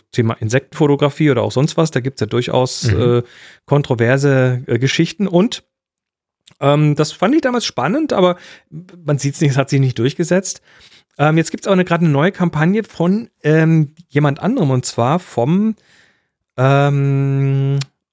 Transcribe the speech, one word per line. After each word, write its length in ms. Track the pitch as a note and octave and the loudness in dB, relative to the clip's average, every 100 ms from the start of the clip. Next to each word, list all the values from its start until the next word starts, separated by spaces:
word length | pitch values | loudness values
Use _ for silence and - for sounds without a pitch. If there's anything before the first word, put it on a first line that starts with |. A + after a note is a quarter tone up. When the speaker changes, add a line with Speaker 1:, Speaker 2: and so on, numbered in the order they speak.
| _ | _
Speaker 1:
Thema 220 | - A2+ - | -2 -2 -2
Insektenfotografie 880 | A2 B2+ - - D3+ C#3 D3 - D3+ | -2 -2 -4 -2 0 2 0 0 0
oder 140 | B2 | 2
auch 80 | G#2+ | 0
sonst 240 | B2 D#3 - | 0 -2 0
was, 160 | D#3+ | -2
da 80 | C#3 | -2
gibt's 220 | B2+ - | -6 -6
ja 60 | G#2+ | -4
durchaus, 580 | A#2+ B2 B2 B2+ - A#2+ | -2 -2 0 -2 -2 -2
Speaker 2:
Mhm. 160 | F#2 | 0
Speaker 1:
äh, 220 | A#2+ A#2+ A#2+ - - - - | 2 0 -2 -12 -20 -20 -2
kontroverse, 960 | C#3+ C#3 A#2 A#2 C3+ C#3+ C3+ B2+ B2 C3 | -2 0 0 2 2 2 2 2 0 -2
äh, 140 | A#2+ | -2
Geschichten. 480 | C3 - E3+ - G3 | 0 0 -2 -2 -2
Und, 360 | E3+ A3 - - _ _ _ _ _ _ _ _ _ | 2 0 -2 -14 _ _ _ _ _ _ _ _ _
ähm, 340 | C#3 D3 D3+ D3 | 0 2 2 2
das 160 | D#3 | -2
fand 240 | - F#3 D#4 | -2 0 2
ich 60 | |
damals 240 | C4+ A#3+ - | 0 -2 -4
spannend, 480 | - B2+ B3+ D#4 | -4 -2 -2 -2
aber 240 | A3+ F#3 F3 - - _ | 0 0 0 -8 -20 _
man 480 | D#3 F3+ F3 D#3 C#3+ | -20 -20 -12 -4 -2
sieht's 240 | C#3 C#3 | -2 -2
nicht, 100 | D3+ | 0
es 60 | C3 | 0
hat 120 | C3+ | 0
sich 120 | C#3 | 0
nicht 180 | C3+ A#2+ | 0 0
durchgesetzt. 640 | A#2+ - E3 F3+ F#3+ - _ _ - - _ - | -2 -2 -2 -2 -2 -10 _ _ -20 -20 _ -2
Ähm, 200 | D3 D#3+ | 0 2
jetzt 140 | D#3 | 0
gibt's 160 | - - | -4 0
aber 60 | |
eine, 100 | F#3+ | 0
gerade 220 | F3+ F3+ E3+ | 2 0 2
eine 80 | |
neue 180 | C#3 E3 | 2 0
Kampagne 540 | - F3 D3+ D#3 G#3 G#3+ | 0 -2 0 0 0 -4
von, 440 | - E3+ G3+ A#3 _ | -2 -2 -2 -4 _
ähm, 500 | D3 D#3 D#3+ D#3+ D3 - - | 0 2 4 2 0 -4 -6
jemand 320 | D3 D3 C#3+ | -2 0 -2
anderem, 320 | D#3+ C4+ D3+ | -2 0 0
und 140 | B2+ B2 | 0 -2
zwar 340 | - A#2+ E3+ | -2 -2 -2
vom, 560 | - - B2 F3+ G#3+ A3 _ _ _ _ _ _ _ - | -4 -4 0 0 0 -4 _ _ _ _ _ _ _ -2
ähm, 1200 | C3 C#3 C#3+ C#3+ C#3 C#3 C#3 C#3 C#3 C3+ C3+ C#3 C#3 _ _ | 2 2 2 0 0 0 0 0 0 0 0 -2 -4 _ _